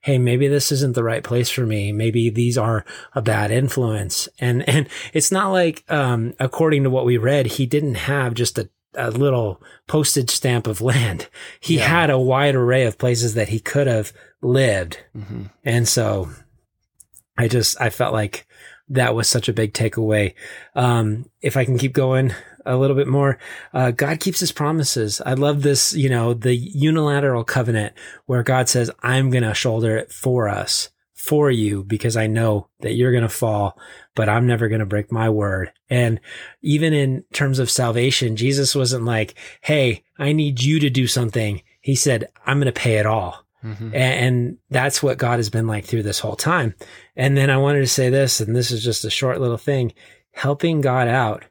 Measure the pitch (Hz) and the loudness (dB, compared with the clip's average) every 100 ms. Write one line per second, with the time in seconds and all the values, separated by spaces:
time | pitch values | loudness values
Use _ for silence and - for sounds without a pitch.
0 | - 135 123 123 139 143 - 139 139 123 | 0 2 2 2 2 2 0 0 0 0
1 | 113 117 - 123 120 - 120 107 101 104 | -2 -2 -2 -2 0 -2 -2 -2 -2 -2
2 | 113 113 117 107 120 120 110 110 - - | 0 2 0 2 0 2 0 -2 -4 -18
3 | - - 110 107 104 110 135 - 120 107 | -10 -4 -2 0 0 0 0 0 -2 -2
4 | 98 - - _ 123 123 - 143 135 - | -4 -6 -8 _ 0 0 2 0 0 -8
5 | - 160 - 190 196 190 170 156 - 151 | -6 -2 0 0 0 2 0 -2 -4 0
6 | 135 117 113 - 131 - 160 151 135 127 | 0 0 -2 -2 -4 0 2 4 2 2
7 | 123 120 113 143 120 - 127 147 147 113 | 2 2 2 2 0 -2 0 0 0 -4
8 | - 143 127 117 120 - 104 _ _ - | -2 -2 -2 -2 -2 -2 -8 _ _ -6
9 | 120 113 139 127 110 92 - - - 156 | -4 0 2 2 0 -4 -16 -20 -4 0
10 | 143 - 123 - 131 120 113 104 120 127 | 2 0 0 -2 0 0 -2 -4 0 2
11 | 117 87 - - - - - 160 110 165 | 0 -2 -10 -16 -20 -14 -2 2 4 4
12 | 160 131 127 131 143 131 123 127 123 101 | 4 2 2 2 2 2 4 4 2 0
13 | 127 120 117 110 104 110 - 143 139 113 | 0 0 0 -2 -2 -4 -2 0 2 0
14 | 104 - - _ 123 131 127 98 87 - | -2 -10 -20 _ 0 2 2 0 -4 -10
15 | - 113 101 117 98 _ - 117 113 - | -16 -16 -12 -12 -12 _ -2 0 2 0
16 | 110 101 90 - _ _ _ _ _ _ | 0 -2 -4 -10 _ _ _ _ _ _
17 | - - _ - 117 120 107 - 135 - | -20 -20 _ -2 0 2 0 0 -2 0
18 | 123 110 104 - - - - - _ 131 | -2 0 -4 -6 -16 -20 -20 -20 _ 0
19 | 117 113 110 120 - 113 107 - 110 113 | 2 2 0 0 0 0 -2 0 -2 0
20 | 110 107 101 - - - - - 123 120 | 0 2 0 -4 -20 -20 -8 0 2 4
21 | 107 107 127 _ 151 139 127 123 135 131 | 2 -2 -8 _ -2 0 0 0 0 0
22 | 131 131 131 101 - - - 127 139 135 | 2 2 0 -2 -14 -14 -4 0 2 2
23 | 143 139 139 127 - - - 127 127 120 | 2 2 2 -2 -8 -18 -8 -2 0 0
24 | 143 160 196 175 170 - 147 160 139 - | -2 -2 -4 -2 -4 -2 -2 0 -2 -2
25 | 107 101 - 131 143 147 143 131 - 165 | -4 -4 -4 0 0 2 0 2 0 0
26 | 135 123 117 120 123 123 123 143 151 160 | 0 2 0 0 0 0 -2 0 2 2
27 | 151 143 139 123 113 135 117 110 107 - | 2 2 2 0 0 0 0 0 -2 -8
28 | - - - 123 117 127 123 123 117 - | -20 -20 -4 -2 2 2 2 0 -2 -2
29 | 120 131 135 123 113 104 127 113 113 110 | 0 2 2 2 0 0 0 0 0 0
30 | - - 131 123 107 98 95 - - _ | -4 -6 -2 0 0 -2 -4 -4 -6 _
31 | _ - - 151 147 120 107 101 98 110 | _ -14 -2 2 2 2 0 -2 -4 -2
32 | 120 113 110 110 113 104 - _ - 110 | -2 0 0 0 0 0 -4 _ -6 0
33 | 123 123 113 - 117 104 101 - - - | 2 2 0 -2 -2 0 -2 -4 -20 -20
34 | - - 107 110 123 117 113 110 104 104 | -10 -2 0 2 2 2 0 0 -2 -2
35 | 104 110 113 107 101 95 92 _ _ 123 | -2 -2 0 2 0 -2 -6 _ _ 0
36 | 120 110 - - - - 160 147 160 151 | 2 0 -6 -18 -18 -8 0 2 2 2
37 | 135 131 - - 143 131 123 - 123 117 | 2 -2 -6 -2 0 0 0 0 0 2
38 | 127 131 120 110 123 139 135 143 127 123 | 2 2 -2 0 0 0 0 0 0 0
39 | 113 113 107 - - - - 151 127 104 | 0 -2 -2 -8 -20 -12 -2 2 2 -2
40 | _ - 143 151 147 127 131 156 143 127 | _ -6 -2 0 0 0 2 2 2 0
41 | 123 - 120 120 107 101 _ _ - 135 | 0 0 -2 -2 -2 -4 _ _ -2 0
42 | 147 120 - _ - 139 143 - 123 107 | 2 0 -2 _ -2 0 0 0 0 2
43 | 107 110 90 - _ _ 113 104 110 120 | 2 0 -4 -10 _ _ -14 -12 -8 -2
44 | 127 131 123 123 120 - _ 131 135 - | 0 2 2 2 -2 -6 _ -2 0 0
45 | 139 127 123 120 107 113 113 107 101 117 | -2 0 0 0 0 -2 -2 -4 -4 -4
46 | 104 98 107 - 156 175 117 - - - | -2 -4 -6 -4 -2 0 -2 -6 -20 -20
47 | - - 131 139 139 135 139 143 131 - | -20 -2 2 2 4 4 4 2 2 2
48 | 127 135 131 - 107 120 117 120 113 110 | 2 2 2 0 0 0 0 -2 -2 -4
49 | 107 - 135 127 123 117 - 139 120 - | -4 -2 -2 -2 -2 -4 -2 -2 -2 -6
50 | - - _ - 135 143 170 160 135 127 | -20 -20 _ -6 -2 0 0 2 2 2
51 | 123 127 113 98 - | 2 2 0 -2 -12